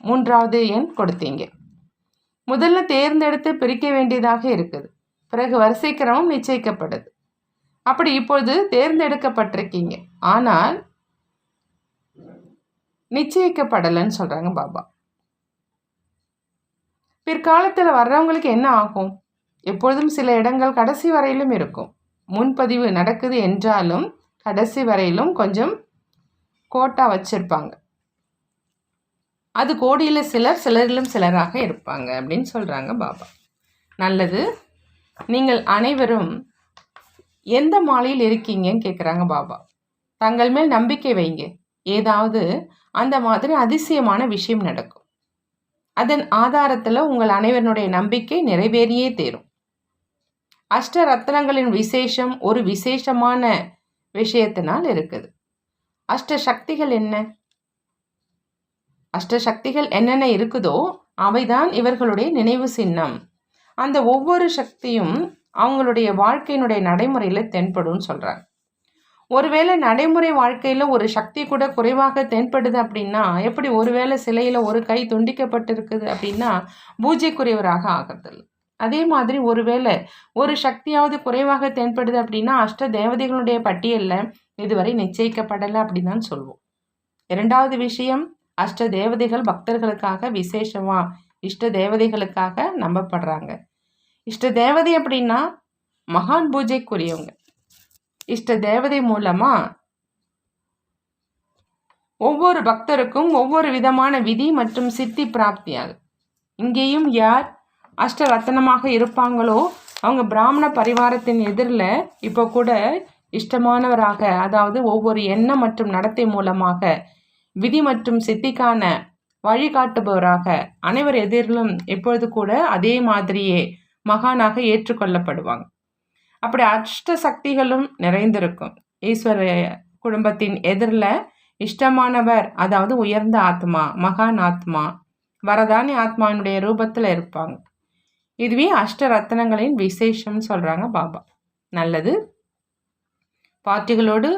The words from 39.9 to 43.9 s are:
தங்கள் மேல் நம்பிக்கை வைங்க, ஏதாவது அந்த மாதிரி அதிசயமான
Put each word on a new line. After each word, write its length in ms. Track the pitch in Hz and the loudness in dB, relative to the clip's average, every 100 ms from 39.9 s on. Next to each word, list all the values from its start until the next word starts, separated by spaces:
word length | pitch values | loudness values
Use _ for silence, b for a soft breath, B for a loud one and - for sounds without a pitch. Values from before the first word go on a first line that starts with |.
| _ _ _ | _ _ _
தங்கள் 300 | 220 240 247 | 0 2 2
மேல் 220 | 262 311 | 4 4
நம்பிக்கை 400 | 233 233 285 277 | 2 2 -2 0
வைங்க, 320 | 202 165 156 147 - _ _ 185 | 0 0 -4 -12 -16 _ _ -4
ஏதாவது 560 | 208 220 208 220 220 170 262 - b b - | 0 2 2 2 0 -2 -4 -6 b b -2
அந்த 200 | 254 269 | 0 0
மாதிரி 340 | 233 214 277 302 | 2 0 2 2
அதிசயமான 640 | 240 302 - | 2 0 0